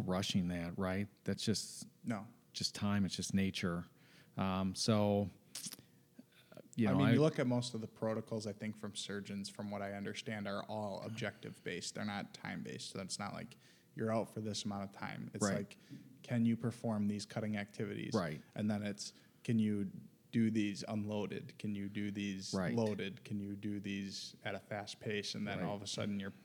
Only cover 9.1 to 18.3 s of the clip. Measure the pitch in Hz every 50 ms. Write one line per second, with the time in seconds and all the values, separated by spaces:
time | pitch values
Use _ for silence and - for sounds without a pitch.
9.1 | 98 101 98 101 101 101 98 98 - - 104 101 104 101 101 98 101 101 101 104
10.1 | 107 - - 117 110 104 101 101 98 101 - - 107 107 104 101 95 - - 107
11.1 | 113 110 110 101 - - - 110 - - - - - 95 - - - 107 104 107
12.1 | 101 101 - - - - - 98 92 85 - 117 127 123 - - - - 95 90
13.1 | - - 101 104 92 85 87 - - - - - - - _ _ _ - 110 113
14.1 | 113 113 98 - - 110 107 107 101 - - 104 101 101 98 98 - - 98 101
15.1 | - - - - - 104 104 98 95 - 98 - - - - - - - - -
16.1 | - - - - 123 117 117 117 113 110 - 117 - - - 117 107 104 104 101
17.1 | 104 101 101 - - 113 107 107 107 101 101 - - - 110 101 104 110 - -
18.1 | 110 110 85 78